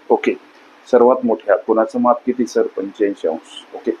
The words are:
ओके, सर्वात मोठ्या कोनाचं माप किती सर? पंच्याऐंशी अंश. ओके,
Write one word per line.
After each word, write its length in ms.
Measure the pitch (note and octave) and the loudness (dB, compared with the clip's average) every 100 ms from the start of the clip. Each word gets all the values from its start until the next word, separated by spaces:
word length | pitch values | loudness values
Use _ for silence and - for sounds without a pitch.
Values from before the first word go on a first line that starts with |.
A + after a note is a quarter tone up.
| - | -2
ओके, 240 | A2+ A#2+ F#2 - _ _ _ - | 0 0 -4 -8 _ _ _ 0
सर्वात 380 | B2 A#2+ B2 A#2+ | 4 4 4 0
मोठ्या 300 | A2 G#2 F#2 | -2 0 0
कोनाचं 420 | - A2 A2 B2 | 2 0 0 0
माप 200 | B2 A#2+ B2+ | 0 0 -2
किती 200 | B2 A2 | -4 -2
सर? 220 | A2+ A2+ | -2 -2
पंच्याऐंशी 600 | - G2 - G#2 F#2+ E2 | -4 -10 -4 -4 -2 -6
अंश. 360 | D#2+ - - - - | -6 -10 -20 -20 -8
ओके, 160 | - - | -6 -6